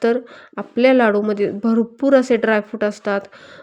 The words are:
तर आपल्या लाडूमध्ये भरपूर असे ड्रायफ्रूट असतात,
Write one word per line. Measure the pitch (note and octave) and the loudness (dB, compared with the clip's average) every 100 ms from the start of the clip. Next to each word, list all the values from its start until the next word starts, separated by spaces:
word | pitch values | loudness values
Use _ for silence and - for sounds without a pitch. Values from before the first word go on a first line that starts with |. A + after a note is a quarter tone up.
तर | A#3 B3 A#3+ - - - | -2 -2 -6 -20 -18 -14
आपल्या | G#3 - B3+ | -10 0 4
लाडूमध्ये | C4 A3+ G#3 G#3+ G3+ G3+ | 4 2 2 -2 -2 -4
भरपूर | G3+ A3+ A3+ A3+ - C#4 C4+ | -2 -2 0 -2 -2 2 2
असे | B3+ A3+ | 2 -2
ड्रायफ्रूट | A3+ G#3+ G#3 A3 | 0 -2 -4 -6
असतात, | G#3 G#3 - G3+ - - - - | -6 -6 -6 -6 -8 -20 -20 -20